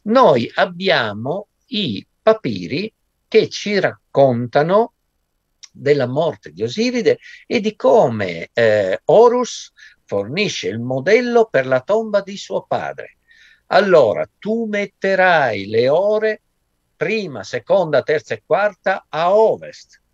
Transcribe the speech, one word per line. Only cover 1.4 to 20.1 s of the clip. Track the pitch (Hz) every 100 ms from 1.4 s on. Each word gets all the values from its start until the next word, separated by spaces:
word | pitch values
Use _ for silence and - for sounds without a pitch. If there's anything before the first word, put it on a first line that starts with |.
| - _ -
i | 214 160 95 - _
papiri | 220 220 139 98 85 147 214 _ _ _ _
che | 220 170
ci | - 202 202
raccontano | 147 110 _ - 135 120 123 147 165 202 240 _ _ _ _ _ _ _ -
della | - 131 147 123
morte | 135 165 101 -
di | 80
Osiride | 117 196 247 240 160 120 - - -
e | 233
di | 208 208
come, | 254 240 147 110 92 85 87
eh, | 120 113 104 92 95 -
Horus | 180 220 247 247 - - _ - _
fornisce | - 101 101 165 190 - 92
il | 110
modello | 123 131 147 233 247 233 220
per | 135 131
la | 131
tomba | - 214 220 202
di | 196 202
suo | - 190 -
padre. | 117 71 - - _ _ _ _ _ -
Allora, | 180 202 165 113 78 - _
tu | 202 226 220
metterai | 208 202 _ 196 190 185 165 127 104 98
le | 113 127
ore | 160 202 214 214 214 _ _ _ _ _ -
prima, | 160 220 180 117
seconda, | 98 123 - 190 160 135
terza | 135 151 -
e | 113 -
quarta | 165 208 - 196 190 -
a | 151 175 208
ovest, | 214 117 76 - - _ _